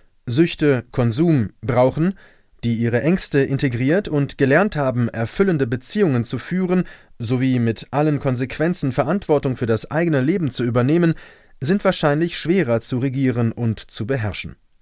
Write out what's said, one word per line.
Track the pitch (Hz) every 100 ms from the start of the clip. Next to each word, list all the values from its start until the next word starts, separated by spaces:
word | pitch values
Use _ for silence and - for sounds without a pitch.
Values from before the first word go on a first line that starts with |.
| _ _ -
Süchte, | 120 170 - 151 131 -
Konsum | - 117 113 170 151 101 -
brauchen, | 107 120 131 147 170 196 - _ _ _
die | 117 113
ihre | 117 117
Ängste | 151 185 - 143
integriert | 135 135 143 117 131 175 208
und | 147 139 -
gelernt | 135 147 208 151
haben, | 139 120 117
erfüllende | 110 113 - 196 160 127
Beziehungen | 123 - 208 190 127
zu | 113 127
führen, | - 180 185 180 180 - - -
sowie | 110 123 131 127
mit | 117 107 -
allen | 139 156 147
Konsequenzen | 139 123 131 - 160 180 139
Verantwortung | 120 135 196 - 147 139 123
für | 117
das | 110 -
eigene | 151 170 143
Leben | 131 190 151
zu | -
übernehmen, | 123 120 123 165 170 156 - - _ -
sind | 131 202
wahrscheinlich | 196 175 156 147 170 -
schwerer | 147 190 127 117
zu | - 127
regieren | 135 131 131 120 117
und | - 117 107
zu | - - 110
beherrschen. | 131 107 87 - - _ _